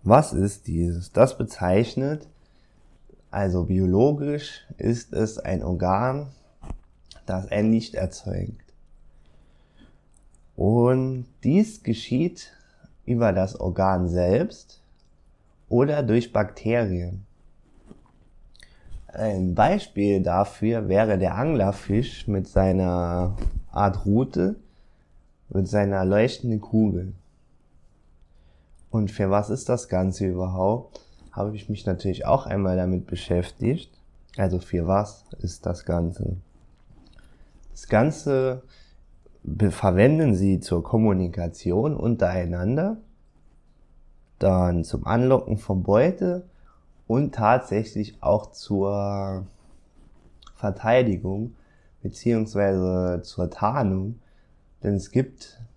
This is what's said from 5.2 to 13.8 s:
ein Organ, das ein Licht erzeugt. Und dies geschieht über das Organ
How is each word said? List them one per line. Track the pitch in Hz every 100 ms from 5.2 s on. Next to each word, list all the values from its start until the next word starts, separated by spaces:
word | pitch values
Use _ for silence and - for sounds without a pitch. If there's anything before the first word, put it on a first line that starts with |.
| 107 -
ein | - 92
Organ, | 58 90 90 95 123 135 143 139 _ _ - - _ _ - - -
das | 92 95
ein | 101 110
Licht | 113 113
erzeugt. | 110 95 - - 90 90 - - - - - - - - - _ _ _ _ - _ _ _ - _ - -
Und | 98 117 120 131 131 127 127 -
dies | 127 170 220 -
geschieht | - 110 - 123 170 - - - _ _ - _ -
über | 123 113
das | 95 95 -
Organ | 92 87